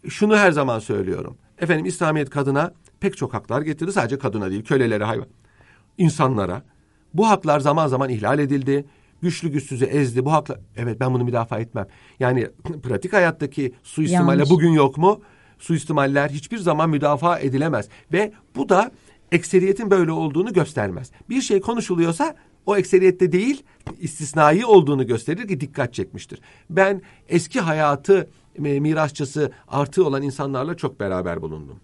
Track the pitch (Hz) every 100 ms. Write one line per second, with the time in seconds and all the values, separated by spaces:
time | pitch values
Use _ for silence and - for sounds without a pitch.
0 | 175 - 208 214 196 151 135 113 - 104
1 | 95 90 - - _ _ 165 160 185 165
2 | 165 151 139 143 139 139 170 - _ _
3 | 196 - 123 110 - 120 151 156 165 190
4 | 117 135 127 104 95 98 107 139 120 107
5 | 107 110 - _ _ _ _ _ _ -
6 | 165 156 135 120 92 98 - _ _ _
7 | _ 156 220 196 160 147 139 151 151 127
8 | 135 120 104 143 143 143 135 139 143 _
9 | _ _ 175 165 170 143 - 131 131 143
10 | 131 117 131 156 151 - - - 120 107
11 | 127 127 120 120 117 110 113 123 95 -
12 | _ _ 123 131 107 - 151 156 123 113
13 | 185 208 170 160 143 - 135 - - -
14 | 160 180 175 175 143 175 170 156 139 139
15 | 180 214 - _ _ _ - 165 - 156
16 | 139 139 143 143 - 226 175 151 165 147
17 | 147 143 170 175 135 131 160 127 101 -
18 | _ 170 214 - _ - 277 190 233 -
19 | _ _ _ 175 - 190 185 190 220 190
20 | 165 160 160 143 208 180 147 - 104 90
21 | 127 - - 254 262 196 - 233 - 175
22 | 165 165 311 302 _ _ - 208 185 190
23 | 185 185 185 175 233 277 _ _ - -
24 | 165 - 147 165 151 160 240 202 143 143
25 | 117 117 - 170 226 170 147 - 123 -
26 | 95 - - - _ _ _ 165 190 196
27 | - - _ 175 165 254 170 156 151 147
28 | 147 190 165 _ _ - 147 143 151 156
29 | 151 143 139 151 143 - _ 135 143 180
30 | 170 135 143 131 139 131 151 165 143 -
31 | 101 92 87 85 80 78 71 82